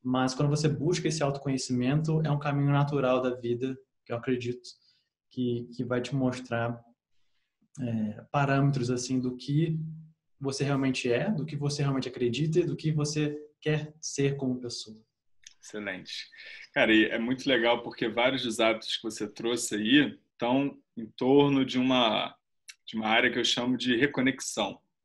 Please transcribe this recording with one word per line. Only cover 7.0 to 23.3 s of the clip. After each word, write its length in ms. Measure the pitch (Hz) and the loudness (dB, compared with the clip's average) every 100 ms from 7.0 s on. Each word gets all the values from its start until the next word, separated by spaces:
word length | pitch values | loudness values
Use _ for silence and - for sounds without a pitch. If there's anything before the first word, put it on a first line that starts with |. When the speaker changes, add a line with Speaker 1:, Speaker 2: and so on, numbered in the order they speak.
| _ _ _ _ _ _ _ - | _ _ _ _ _ _ _ -8
Speaker 1:
é, 460 | 123 113 107 104 - | -4 -2 -4 -6 -4
parâmetros, 580 | 147 139 139 143 135 120 | 0 2 4 4 2 0
assim, 300 | 123 - 127 | -2 0 -2
do 160 | 123 123 | -2 -6
que 420 | - 147 165 160 - - - _ _ _ | -2 0 2 -2 -6 -10 -18 _ _ _
você 240 | 135 135 | -6 -2
realmente 480 | 139 139 135 127 123 | 0 2 0 0 0
é, 180 | 120 185 | 0 2
do 160 | 180 123 | -2 -4
que 100 | 147 | -4
você 260 | 143 147 | -4 0
realmente 260 | 139 135 127 | 0 0 -4
acredita 520 | 120 120 123 160 170 | -2 -2 0 2 2
e 60 | 151 | 0
do 100 | - | -2
que 160 | 156 | -2
você 460 | 151 147 151 151 147 - _ | 0 0 0 -2 -4 -12 _
quer 320 | 151 151 151 - | -2 -2 -4 -12
ser 380 | - - 139 139 | -10 0 0 0
como 220 | 131 123 | -2 -4
pessoa. 380 | 120 - - 110 _ _ _ _ - _ | -6 -10 -14 -20 _ _ _ _ -20 _
Speaker 2:
Excelente. 680 | - 107 101 92 - - - - - - - | -14 -10 -8 -10 -10 -14 -14 -18 -18 -18 -6
Cara, 200 | - 113 | 2 6
e 120 | 110 107 | 6 6
é 140 | 117 | 2
muito 260 | 117 131 143 | -2 -2 2
legal 380 | 123 117 120 | 2 4 2
porque 240 | 117 - 120 | -2 -4 -4
vários 360 | 107 127 135 | 2 2 2
dos 180 | 123 110 | -4 2
hábitos 340 | 113 110 - - | 2 2 -4 -6
que 80 | |
você 240 | 113 110 101 | -6 -6 -8
trouxe 480 | - 117 120 - 107 | -4 -4 -2 -2 -2
aí 420 | 107 143 127 - _ | 4 4 4 -4 _
estão 460 | _ 120 131 139 - _ - | _ 0 2 0 -6 _ -14
em 80 | 110 - | -14 -2
torno 480 | 127 143 143 139 127 | 4 6 6 4 2
de 120 | 127 | 0
uma, 560 | 127 127 113 104 87 - _ _ - - - | 2 4 4 2 -4 -10 _ _ -20 -20 -10
de 80 | 110 | -4
uma 120 | 107 | 2
área 220 | 113 | 4
que 80 | 123 | 4